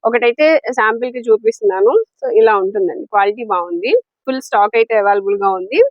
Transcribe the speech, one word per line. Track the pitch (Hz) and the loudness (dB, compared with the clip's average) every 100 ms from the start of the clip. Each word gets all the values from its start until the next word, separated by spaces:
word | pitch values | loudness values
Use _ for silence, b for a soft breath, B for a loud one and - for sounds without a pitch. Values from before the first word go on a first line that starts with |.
| 233 | 0
ఒకటైతే | 240 240 240 302 320 - 254 | 0 0 2 2 2 -2 -2
శాంపిల్ | 220 226 254 | 0 0 -6
కి | 247 240 | -8 -2
చూపిస్తున్నాను. | 220 220 - 208 190 415 415 440 _ | 0 0 -2 -2 2 2 2 -2 _
So | 262 220 | -2 2
ఇలా | 220 208 | 4 2
ఉంటుందండి, | 190 208 180 - - | 0 -2 -4 -4 -4
క్వాలిటీ | 208 202 214 220 | 0 0 -2 -4
బాగుంది. | 185 175 170 220 466 - _ - | -4 -4 -6 0 -2 -2 _ -8
ఫుల్ | 262 - | -8 -2
స్టాక్ | 220 208 226 | 0 2 0
అయితే | 226 220 | 0 2
అవైలబుల్ | 202 202 196 202 | 2 0 0 -2
గా | 196 190 | -2 -2
ఉంది. | 185 302 539 | -4 0 0